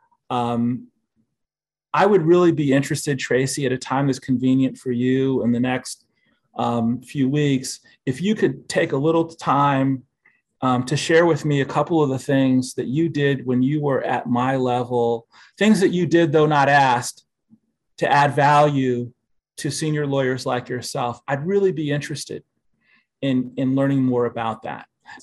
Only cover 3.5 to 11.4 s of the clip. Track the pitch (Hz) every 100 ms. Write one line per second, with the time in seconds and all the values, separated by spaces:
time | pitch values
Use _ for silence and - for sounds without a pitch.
3.5 | 151 135 127 - 135 139 127 - 123 131
4.5 | 131 131 120 127 120 127 131 135 127 113
5.5 | 120 127 127 - - _ _ _ _ _
6.5 | - 120 120 113 131 - 147 131 147 147
7.5 | 135 127 - _ _ - 131 185 214 170
8.5 | 135 - 185 165 139 151 165 165 - -
9.5 | 139 143 135 135 131 - _ _ _ _
10.5 | _ 131 123 127 147 - 165 170 151